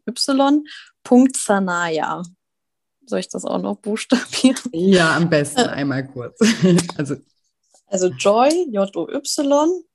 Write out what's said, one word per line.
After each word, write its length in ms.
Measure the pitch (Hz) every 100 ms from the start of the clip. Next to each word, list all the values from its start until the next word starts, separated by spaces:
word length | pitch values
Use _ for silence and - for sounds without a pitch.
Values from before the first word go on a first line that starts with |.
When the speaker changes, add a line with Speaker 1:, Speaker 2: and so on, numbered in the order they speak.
| -
Speaker 1:
Y, 580 | 247 - 269 277 294 294 - - _
Punkt 340 | - 247 262 -
Sanaya. 880 | - 196 185 175 170 156 - 160 175 185 _ _ _ _ _ _ 254
Soll 140 | 196
ich 80 | 180
das 160 | 190
auch 160 | - 190
noch 160 | 185 208
buchstabieren? 800 | 208 220 - 247 - - 262 262 247
Speaker 2:
Ja, 440 | 165 190 185 160 160
am 120 | 170
besten 320 | 151 143 254
Speaker 1:
Äh. 40 | 233
Speaker 2:
einmal 380 | 131 143 131 135
kurz. 320 | 123 117 -
<laughs> 580 | 220 226 185 170 175 -
Also 200 | 143 139 _ _ _ _ _ _ -
Speaker 1:
Also 220 | 190 185
Joy, 600 | 127 196 220 269 339 330
J 240 | 202 196 170
O 120 | -
Y 580 | 285 - - 277 285 320 359 -